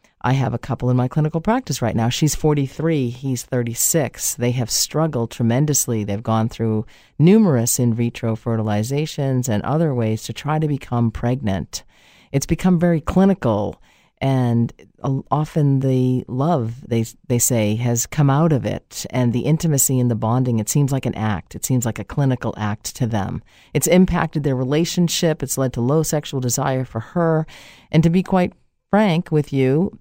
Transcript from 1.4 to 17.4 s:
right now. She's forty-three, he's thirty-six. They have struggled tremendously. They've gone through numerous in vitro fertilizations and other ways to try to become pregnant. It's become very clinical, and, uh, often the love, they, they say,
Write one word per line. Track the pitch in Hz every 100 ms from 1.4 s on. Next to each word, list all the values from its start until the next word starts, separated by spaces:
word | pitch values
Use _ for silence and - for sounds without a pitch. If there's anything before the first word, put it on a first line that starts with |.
| 208 247 262 143
right | 113 117
now. | 113
She's | - 151
forty-three, | - 156 147 135 - 160 156 123
he's | 123 139 123
thirty-six. | - 127 117 117 - 165 127 - - -
They | 120
have | 127 113
struggled | - - 147 160 131 113
tremendously. | - 117 120 151 135 - 113
They've | 104 101
gone | 113 113 110
through | - 113 110 107 - _ -
numerous | 156 220 202 127 117 -
in | 120
vitro | 113 117 - 117 110
fertilizations | 120 113 107 104 110 139 156 - 135 127 123
and | 104
other | - 151 165
ways | 123 110 110
to | -
try | - 143 156
to | 156
become | 139 - 120 117
pregnant. | - 120 127 135 98 - - - _ _ _ _
It's | 139 -
become | 165 185 175
very | 175 165
clinical, | - 180 196 190 127 104 101 - _ _ _ -
and, | 135 135 123 117 120 - - _
uh, | 131 135 -
often | 143 151 165 143 135
the | 131 131 127 127 -
love, | 127 151 160 113 120 -
they, | 117 113 - -
they |
say, | 120